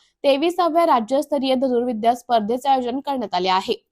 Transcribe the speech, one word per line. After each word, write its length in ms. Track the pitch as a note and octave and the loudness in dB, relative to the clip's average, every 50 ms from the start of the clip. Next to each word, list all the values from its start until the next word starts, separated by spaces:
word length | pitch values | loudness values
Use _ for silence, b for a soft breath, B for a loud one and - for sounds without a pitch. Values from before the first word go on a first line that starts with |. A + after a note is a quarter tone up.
| b b b b - | b b b b 0
तेविसाव्या 640 | C#4+ C4+ C4+ D#4 F4 F4 F#4 F4 E4 D4 E4+ E4+ | 2 2 2 2 -2 0 0 0 2 2 2 4
राज्यस्तरीय 680 | E4 C#4+ A#3+ A3 G#3 C4+ C#4+ C#4+ - D4+ C#4+ C4 C4+ C4 | 4 4 2 2 0 -2 -2 0 0 -2 -2 0 0 0
धनुर्विद्या 600 | B3+ C4+ C4 B3 A#3 A#3+ B3+ A#3+ G#3+ A3 A#3 A#3+ | 0 0 0 0 0 0 -2 -4 0 0 0 0
स्पर्धेचे 540 | A#3+ - - A#3+ A3+ G#3 G3+ A#3+ B3+ - C#4 | 0 -2 -2 0 0 0 0 -4 -2 0 0
आयोजन 300 | C4+ C4 B3 A#3+ B3 C#4 | 0 0 0 -4 -6 -6
करण्यात 340 | - C#4+ C#4 B3+ A3+ F#3+ - | -6 -6 -6 -4 -6 -4 -4
आले 160 | F3+ F3+ F#3 | -2 0 0
आहे. 360 | F#3 F#3+ F#3+ - E3 - _ _ | 0 0 0 -2 -6 -6 _ _